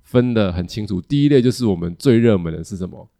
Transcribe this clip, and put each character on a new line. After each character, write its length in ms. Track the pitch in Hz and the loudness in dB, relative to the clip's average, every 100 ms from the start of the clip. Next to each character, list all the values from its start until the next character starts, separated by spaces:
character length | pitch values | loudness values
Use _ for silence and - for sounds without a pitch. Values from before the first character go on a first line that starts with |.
分 320 | _ 127 123 | _ 0 2
得 180 | 113 98 | 0 -2
很 160 | 85 87 | -4 -6
清 180 | - 104 | -8 -6
楚， 140 | 90 | -8
第 240 | - 143 | -4 0
一 60 | 143 | 4
类 100 | 143 | 4
就 100 | 123 | 2
是 140 | 123 | 0
我 100 | 117 | -2
们 220 | 87 87 87 | -2 -4 -2
最 200 | 139 117 | 2 4
热 180 | 117 98 | 4 2
门 160 | 82 | -2
的 100 | 82 | -8
是 140 | 85 95 | -12 -10
什 100 | 90 | -12
么？ 220 | - - | -12 -20